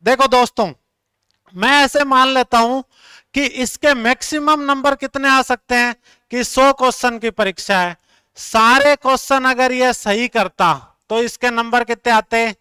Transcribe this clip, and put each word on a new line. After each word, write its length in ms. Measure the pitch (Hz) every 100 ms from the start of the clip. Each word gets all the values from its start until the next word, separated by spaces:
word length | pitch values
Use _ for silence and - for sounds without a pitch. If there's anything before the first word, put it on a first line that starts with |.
देखो 240 | 180 247 269
दोस्तों, 420 | 247 240 - 202 139 _ _ _ _ _ _ _
मैं 180 | 180 220 285
ऐसे 280 | 277 294 277
मान 220 | 262 262
लेता 280 | 262 240 240
हूं 220 | 233 262 254 _ - - _ -
कि 80 |
इसके 500 | 277 247 247 - 294 269
मैक्सिमम 680 | 226 254 - 302 294 311
नंबर 320 | 285 277 277 277
कितने 320 | 269 277 269
आ 120 | 269
सकते 320 | 254 247 _ 247
हैं 180 | 240 233 _ _ _
कि 120 | 240 233
सौ 260 | - 269
क्वेश्चन 460 | 269 262 240 247 233
की 100 | 226
परीक्षा 480 | - 208 180 - 196
है, 160 | 175 170 _ _ _ -
सारे 580 | - 226 226 262 285 285
क्वेश्चन 480 | 262 262 - 269 262
अगर 240 | 247 254
ये 200 | 254 254 233
सही 320 | 220 202 247
करता 440 | 233 185 _ 180 143 - _ _
तो 120 | 220
इसके 280 | 240 - 247
नंबर 320 | 233 233 240 233
कितने 280 | - 240
आते? 400 | 226 220 226 233 202